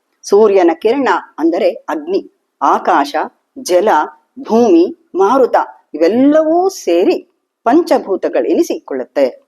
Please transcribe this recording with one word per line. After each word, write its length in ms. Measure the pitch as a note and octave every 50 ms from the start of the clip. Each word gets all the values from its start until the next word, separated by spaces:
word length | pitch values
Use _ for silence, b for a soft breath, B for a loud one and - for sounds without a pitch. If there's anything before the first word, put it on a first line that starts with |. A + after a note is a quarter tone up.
| _ _ _ _ _
ಸೂರ್ಯನ 480 | - G3+ G3+ A3 G#3 G3 F#3+ F3 E3+ D#3+ - -
ಕಿರಣ 260 | G#3+ B3 C#4+ C4 A3 F3+ D#3 - - _ -
ಅಂದರೆ 320 | D4 - D#3+ F#3+ A3 -
ಅಗ್ನಿ, 600 | - - - - D4+ - C#4+ E4 F#4+ F4+ - - _ _ _ _ _ _ C3
ಆಕಾಶ, 520 | D3 F3+ A3 - - D#3 D3+ C#3+ C#3+ - D#3 F3+ - - _ _ _ _ C4+
ಜಲ, 300 | - - F3+ F3 G3 A3 F3+ D3+ D#3 - - _ _ _ _ -
ಭೂಮಿ, 560 | C#3 - G#3 A3+ A#3+ A3+ F3 E3 F3 A#3 E4 - _ _ -
ಮಾರುತ 420 | F4 F#3+ A#3+ B3 C4+ B3+ - - F3 D3 - - - _ _ -
ಇವೆಲ್ಲವೂ 760 | D3 E3 E3+ G#3+ B3 C4+ C#4+ D4 D#4 D#4 D#4 D#4+ F4 F4+ G4
ಸೇರಿ 600 | - - - - E3+ E3+ - D#4 E4+ - - _ _ _ _ _ _ _ _
ಪಂಚಭೂತಗಳು 800 | A3+ B3+ E4+ E4+ - D4 A#3 - G#3 F#3+ E3+ - D#3 - D3+ A#2+
ಎನಿಸಿಕೊಳ್ಳುತ್ತೆ. 1000 | - D#3+ B3+ E4+ - A#3+ E3+ - - C#3+ C3 A#2+ - _ D4 C#4 B3 - - _